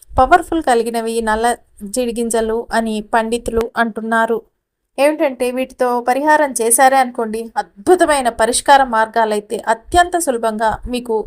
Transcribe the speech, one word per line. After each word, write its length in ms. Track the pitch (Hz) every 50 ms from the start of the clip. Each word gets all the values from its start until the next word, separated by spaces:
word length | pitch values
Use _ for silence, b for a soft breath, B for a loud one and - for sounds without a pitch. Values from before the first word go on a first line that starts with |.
| B B
పవర్ఫుల్ 520 | - 262 262 269 349 370 349 - 339 320 -
కలిగినవి 500 | 269 240 233 220 233 226 226 226 226 226
ఈ 100 | 233 226
నల్ల 320 | 214 214 220 233 240 226 - _ _ _ - 208
జీడి 280 | 196 - 254 247 233 214
గింజలు 440 | 240 233 226 233 226 226 220 220 233 - -
అని 240 | 208 226 226 220 214 214 214 -
పండితులు 560 | 240 226 220 226 240 233 233 247 233 226 226 - -
అంటున్నారు. 640 | 233 233 226 - 220 214 220 226 226 226 233 226 226 - _ _ _ _ _ _ _ _ _ -
ఏమిటంటే 480 | - 277 302 302 302 320 269 254 247 247 247
వీటితో 380 | 247 262 262 254 - - 247 247 240 247
పరిహారం 500 | 240 247 247 269 294 311 302 302 294 269
చేశారే 460 | 220 - 226 233 233 277 269 262 269
అనుకోండి, 440 | 269 254 247 247 240 226 220 214 226 226 226 -
అద్భుతమైన 720 | 208 208 - _ 202 - 320 370 359 339 302 294 269 240 233 233
పరిష్కార 480 | - 220 233 247 - - 294 277 269 269 247 226
మార్గాలైతే 640 | 220 220 220 214 233 220 214 208 208 208 - 233 - -
అత్యంత 500 | 214 226 - - - 339 349 349 359 349 339
సులభంగా 520 | 330 285 240 226 233 226 214 214 226 220 - - - 233
మీకు 280 | 247 240 247 240 220 214 220